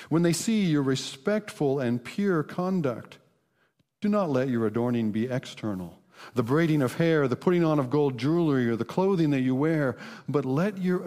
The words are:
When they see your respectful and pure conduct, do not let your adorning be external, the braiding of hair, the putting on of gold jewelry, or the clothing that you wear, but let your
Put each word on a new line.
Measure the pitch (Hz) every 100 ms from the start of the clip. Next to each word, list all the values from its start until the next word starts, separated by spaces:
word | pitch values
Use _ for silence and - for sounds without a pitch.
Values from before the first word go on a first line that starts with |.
| -
When | 156
they | 170
see | 165 - 220
your | 180 147
respectful | 135 131 - - 202 214 208 - 143 139
and | 120 120
pure | - - 202 165
conduct, | 143 - 180 190 139 110 - - _ _ _ _ _ _ _ _
do | 208
not | 208 170
let | 127 135
your | 117 110
adorning | 113 123 120 110
be | 107 123
external, | 127 - - 110 92 85 - _ - - 127
the |
braiding | 113 151 165 151
of | 123
hair, | - 170 160 135
the | 123
putting | 185 175
on | 160 151
of | 127
gold | 147 143 123
jewelry, | 135 170 160 131 117
or | 113
the | 117
clothing | - 190 185 151
that | 135
you | 127 131
wear, | 156 156 135 - - - -
but | 143 131
let | 139 202 190
your | 180 180